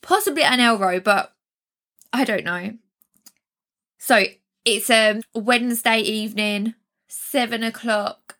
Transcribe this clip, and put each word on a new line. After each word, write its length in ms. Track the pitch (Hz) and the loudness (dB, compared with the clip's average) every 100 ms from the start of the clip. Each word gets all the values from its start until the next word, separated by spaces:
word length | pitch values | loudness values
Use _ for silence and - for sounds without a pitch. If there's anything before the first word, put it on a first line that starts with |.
possibly 400 | - 381 403 302 | 2 0 0 2
an 160 | 294 254 | 2 4
Elrow, 400 | 240 220 190 185 | 4 4 2 0
but 340 | 185 202 - _ _ _ _ _ _ _ _ | 2 2 0 _ _ _ _ _ _ _ _
I 120 | 247 | -2
don't 200 | 262 208 | 0 -2
know. 300 | 170 175 185 226 _ _ _ _ - _ _ _ _ _ _ _ | -4 -6 -8 -12 _ _ _ _ -20 _ _ _ _ _ _ _
So 260 | - 233 185 - _ _ | 2 2 2 -6 _ _
it's 260 | - 240 - | -2 -2 2
a 320 | 226 214 214 - | 4 4 0 -6
Wednesday 680 | - 214 240 240 233 - 226 | -8 0 0 0 -2 0 0
evening, 720 | 214 220 214 208 214 208 214 226 _ _ _ | 0 -4 -6 -4 -2 -2 -4 -8 _ _ _
seven 560 | - - 277 240 233 | -16 -4 -2 -2 -2
o'clock. 760 | 226 226 233 214 208 - _ - | -6 -6 -2 -2 -2 -8 _ -20